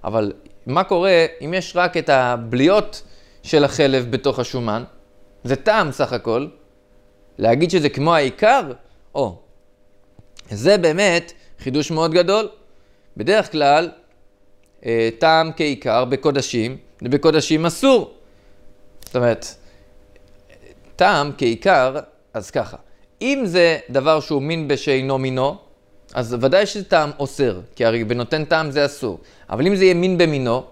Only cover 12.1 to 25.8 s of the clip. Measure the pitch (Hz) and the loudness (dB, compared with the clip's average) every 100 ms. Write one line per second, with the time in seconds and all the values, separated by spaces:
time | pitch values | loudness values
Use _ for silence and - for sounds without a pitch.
12.1 | 170 175 208 220 - _ - _ _ _ | 2 2 0 -2 -10 _ -20 _ _ _
13.1 | - 113 214 185 156 143 147 170 - _ | -8 0 0 0 0 4 4 2 -8 _
14.1 | _ _ _ _ _ _ _ - 117 113 | _ _ _ _ _ _ _ -4 0 0
15.1 | 113 160 160 160 151 151 135 127 113 127 | 0 2 2 0 -2 -4 -4 0 0 0
16.1 | 135 156 139 127 120 110 135 - _ 117 | 0 0 -2 -2 -4 -4 -6 -18 _ -4
17.1 | 139 160 156 139 156 170 165 269 254 156 | 0 2 2 0 0 -2 0 2 2 0
18.1 | - _ _ _ - - - - - - | -14 _ _ _ -20 -20 -20 -20 -20 -8
19.1 | 131 120 110 - - - - - - _ | -2 0 0 -6 -18 -20 -20 -20 -20 _
20.1 | - _ - _ - - - - - 180 | -20 _ -20 _ -20 -20 -20 -20 0 2
21.1 | 180 147 135 123 117 190 170 127 139 - | 2 -2 -2 -2 0 2 2 2 -2 -12
22.1 | _ _ 113 101 147 107 - - - _ | _ _ -12 -6 -6 -6 -10 -20 -20 _
23.1 | _ 240 277 226 175 170 156 - 127 139 | _ -4 -2 0 2 2 2 -2 0 2
24.1 | 156 - 147 143 165 151 139 - 131 131 | 0 0 -4 -2 -6 -4 -4 0 -2 0
25.1 | 135 131 131 131 202 _ _ | -4 -2 -2 -4 -4 _ _